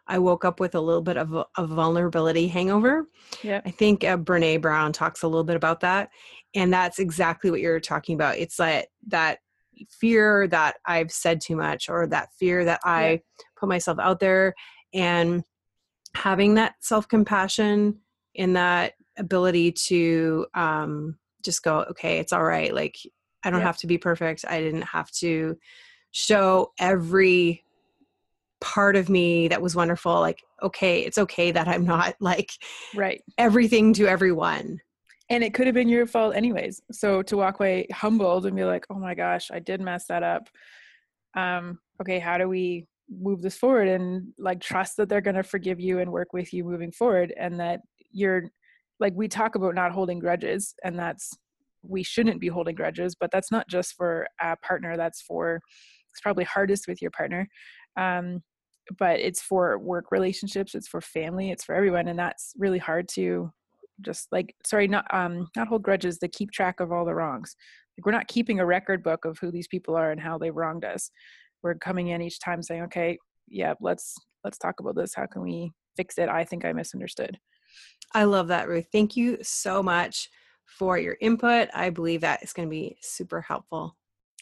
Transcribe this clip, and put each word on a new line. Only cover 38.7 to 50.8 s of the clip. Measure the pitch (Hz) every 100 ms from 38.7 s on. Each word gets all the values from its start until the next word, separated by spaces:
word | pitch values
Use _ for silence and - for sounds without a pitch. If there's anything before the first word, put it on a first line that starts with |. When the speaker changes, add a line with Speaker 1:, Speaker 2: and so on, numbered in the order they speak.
| 180 -
Speaker 2:
"Oh | 196
my | 190 175
gosh, | 175 175 -
I | 175
did | 170 190
mess | 190 180 -
that | 175
up. | 170 170 - _ - - - _ _ _ _ -
Um, | 180 180 175 175 _ -
okay, | 185 185
how | 170 175
do | 185
we | 185 180 175 165 _ _
move | 185 190 196
this | 180 -
forward?" | 247 262 196
And, | 185 180 185 185 -
like, | 190 185
trust | - 185 190 -
that | 202
they're | 208
gonna | 196 190
forgive | 190 202 180 180
you | 180 185
and | 180
work | 175 175
with | 180 180
you | 180
moving | 175 175 170
forward. | - 240 190 175 -
And | 175 175
that | 170 175 - _ _
you're, | - 196 185 175 - _ _ _ _
like, | 202 180
we | 220
talk | - 220 220
about | 185
not | 175 180
holding | 175 185 175
grudges, | 170 175 - 185 196 -